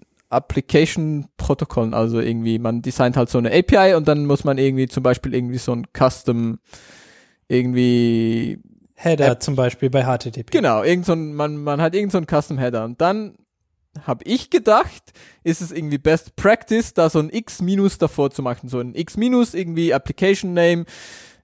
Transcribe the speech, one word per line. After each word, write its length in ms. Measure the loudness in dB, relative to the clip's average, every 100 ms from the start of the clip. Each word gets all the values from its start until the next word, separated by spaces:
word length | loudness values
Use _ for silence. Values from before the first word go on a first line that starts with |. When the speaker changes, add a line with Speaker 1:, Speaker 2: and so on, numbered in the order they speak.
| _ _ _
Speaker 1:
Application-Protokollen, 1700 | -2 -2 -4 0 2 2 0 -4 -4 -8 -6 -4 -2 -2 -2 -2
also 260 | 0 0 0
irgendwie, 380 | -2 -2 -2 -2
man 240 | -2 -4
designt 340 | -4 0 0 2
halt 120 | 0
so 80 | 0
eine 140 | 2
A 100 | 2
P 140 | 4 4
I 180 | 6
und 140 | 4 2
dann 180 | 2 2
muss 180 | 0
man 140 | 0 0
irgendwie 300 | 0 0 -2
zum 140 | 0
Beispiel 320 | 0 0 -2
irgendwie 240 | -4 -4 -4
so 140 | -4
ein 140 | -4 -6 0
Custom 600 | 2 2 -2 0 -2 -4 _ -20 -20 -20 -20 _ _ _ -2
irgendwie 1120 | 0 2 2 4 4 2 2 0 -2 -4 -8 -14 _ _
Speaker 2:
Header 380 | _ 0 2 2
Speaker 1:
App 100 | 2
Speaker 2:
zum 140 | -2 0
Beispiel 340 | 0 0 0
bei 140 | 0 0
H 120 | -2
T 120 | -6
T 120 | -12
P. 140 | -4 0
Speaker 1:
Genau, 260 | 2 2
irgend 240 | 2 0 0
so 60 |
ein, 220 | -2 -4
man, 220 | -6 -6 -4
man 180 | -4 -2
hat 140 | 0
irgend 180 | 0 -2
so 60 | -2
einen 80 | 0
Custom 320 | -2 -2 -4
Header 260 | -2 -4
und 160 | -6 0
dann 360 | 0 0 -6 -14 _ _ _ _ _ -10 -6
hab 200 | -6 -2
ich 220 | -4 0
gedacht, 640 | 0 4 2 2 -6 _ -20 -20 _
ist 160 | -4 -4
es 100 | -6
irgendwie 280 | -8 -6 -2
Best 360 | 2 0 -2 0
Practice, 580 | 2 2 2 -2 0
da 160 | 2 2
so 80 | 2
ein 100 | -2
X 300 | -4 -8 -4
minus 380 | -2 2 0 0
davor 320 | -2 0 -2
zu 120 | -2
machen, 260 | -6 -8 -6
so 120 | -6
ein 140 | -6
X 220 | -8 -8 -4
minus 360 | 0 2 2
irgendwie 380 | -2 -6 -2 0
Application 640 | 0 -4 -2 0 0 -2
Name, 320 | 2 2 2 -4 -14 -20 -20 -20 _